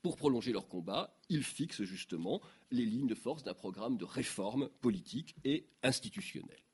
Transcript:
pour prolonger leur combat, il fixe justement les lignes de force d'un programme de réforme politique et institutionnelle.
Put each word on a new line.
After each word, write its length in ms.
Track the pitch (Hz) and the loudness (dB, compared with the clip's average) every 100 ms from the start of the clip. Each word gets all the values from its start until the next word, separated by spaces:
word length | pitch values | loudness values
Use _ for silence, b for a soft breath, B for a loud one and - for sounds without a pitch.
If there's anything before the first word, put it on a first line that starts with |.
pour 120 | 180 - | 0 4
prolonger 360 | 151 120 127 | 6 6 4
leur 160 | 101 - | 0 0
combat, 500 | 92 85 117 - _ _ | -4 0 0 -2 _ _
il 140 | 156 | 0
fixe 380 | - - 165 - | 0 -2 -4 -2
justement 580 | 98 92 - 82 87 180 B B _ | -4 -4 -6 -4 0 -2 B B _
les 160 | 123 113 | 2 2
lignes 220 | 226 277 | 2 2
de 80 | 104 | 0
force 260 | 120 - | -2 -4
d'un 140 | - 90 | -6 -6
programme 420 | 98 98 113 120 | -6 -4 -2 0
de 80 | 85 | -2
réforme 640 | - - - 98 127 139 - | -2 -2 -2 0 0 -2 2
politique 520 | 123 95 - 120 - - | 2 2 -2 -6 -6 -4
et 220 | 131 151 - _ | 0 0 -2 _
institutionnelle. 800 | 131 131 - - - - - - _ | 0 2 -4 -8 -8 -8 -10 -16 _